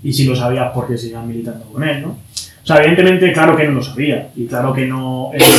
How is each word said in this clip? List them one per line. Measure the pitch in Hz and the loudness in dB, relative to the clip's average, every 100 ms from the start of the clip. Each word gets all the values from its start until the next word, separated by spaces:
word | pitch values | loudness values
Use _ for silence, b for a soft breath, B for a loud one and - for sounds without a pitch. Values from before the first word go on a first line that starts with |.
Y | 143 | -2
si | 135 135 | 0 2
lo | 123 | 2
sabías, | 123 127 - | -2 -2 -2
¿por | 123 117 | -4 -4
qué | 117 | -6
seguías | 117 113 117 | -6 -12 -10
militando | 117 113 110 - | -8 -10 -12 -12
con | 131 | -6
él, | 151 139 | -4 -4
no? | - | -8
O | - - - - - - | -12 -14 -14 -14 -16 2
sea, | 151 | 4
evidentemente, | 151 175 185 185 180 | 6 4 4 4 2
claro | 160 160 151 | 4 2 2
que | 147 | 0
no | |
lo | 131 | 0
sabía, | - 120 147 120 - - | -4 -4 -2 -2 -6 -10
y | 117 | -6
claro | 127 127 | -4 -2
que | 131 131 | -2 -2
no, | 131 131 127 127 | -4 -6 -6 -6
eh, | - 147 | 2 4